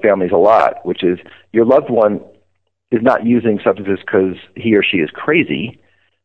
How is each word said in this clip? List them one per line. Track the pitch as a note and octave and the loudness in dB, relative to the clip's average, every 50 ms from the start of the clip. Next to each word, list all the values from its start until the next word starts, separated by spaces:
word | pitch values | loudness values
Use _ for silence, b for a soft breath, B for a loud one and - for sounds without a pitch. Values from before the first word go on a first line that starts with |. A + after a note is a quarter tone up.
families | - G#2+ G2 F#2+ F#2 E2+ | 0 0 2 0 0 0
a | G2+ | 2
lot, | E2+ F#2 G#2+ A2+ G2 D2 - - - - | 2 4 4 4 4 4 2 -2 -4 -6
which | F2+ F2 - | -8 -6 -2
is | F#2+ F2 F2+ F2 - B B B B B | -2 -2 -2 -4 -8 B B B B B
your | - A2+ A2+ | -2 0 2
loved | A#2 - D3+ D3+ - | 4 2 2 0 0
one | A#2+ A2+ G#2+ G#2 G2+ F2+ - - - _ _ _ _ _ _ _ _ _ _ _ | 0 2 2 2 0 -2 -8 -14 -20 _ _ _ _ _ _ _ _ _ _ _
is | B2 A2+ | -4 0
not | A2+ C3 A2+ - A2 | 0 0 0 0 0
using | A#2 A#2+ A#2+ A#2 A#2 G#2 G#2 - | 0 0 0 0 0 -2 0 0
substances | A2+ F#2+ G2+ G2 G2 F#2+ F2+ - | -2 -2 -2 -4 -6 -6 -6 -4
'cause | - - G2 F#2+ F#2 F2+ - - _ _ | -2 0 0 0 0 -2 -8 -14 _ _
he | - - A2+ G#2+ | -6 -2 0 2
or | G2+ | 2
she | F2+ - - F2+ | 2 0 -2 -2
is | D2+ - | -4 -4
crazy, | - - - D3 D#3 F3 C3 - C#2 C2+ G2 B2 - _ _ _ _ _ _ _ _ _ | -8 -8 -4 -2 -2 0 -2 -2 -4 -6 -8 -10 -12 _ _ _ _ _ _ _ _ _